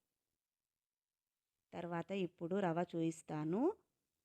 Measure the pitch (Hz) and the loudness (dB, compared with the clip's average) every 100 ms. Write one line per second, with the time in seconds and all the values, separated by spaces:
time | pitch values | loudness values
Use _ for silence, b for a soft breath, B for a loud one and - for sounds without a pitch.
0 | _ _ _ _ _ _ _ _ _ _ | _ _ _ _ _ _ _ _ _ _
1 | _ _ _ _ _ _ _ 175 170 170 | _ _ _ _ _ _ _ -10 -6 -4
2 | 165 196 175 - 165 190 185 165 180 170 | -4 -2 -4 -4 -2 2 2 2 0 0
3 | 165 160 - 156 156 190 311 453 _ _ | 0 0 -6 -4 0 2 2 0 _ _
4 | _ _ | _ _